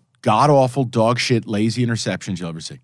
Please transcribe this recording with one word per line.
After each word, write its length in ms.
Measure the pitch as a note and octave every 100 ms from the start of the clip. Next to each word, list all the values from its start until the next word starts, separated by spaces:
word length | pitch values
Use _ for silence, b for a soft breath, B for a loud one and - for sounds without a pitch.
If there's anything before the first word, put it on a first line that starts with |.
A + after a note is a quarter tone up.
| _ _
god-awful, 640 | A#2+ G#2+ C#3+ C#3+ C3 B2 B2
dog 340 | A#2 A2+ A#2+
shit, 280 | - A#2+ A2+
lazy 380 | G#2 A2 A2+ A#2+
interceptions 540 | A2+ - F#2 - F2+
you'll 100 | E2+
ever 100 | E2
see. 180 | - D2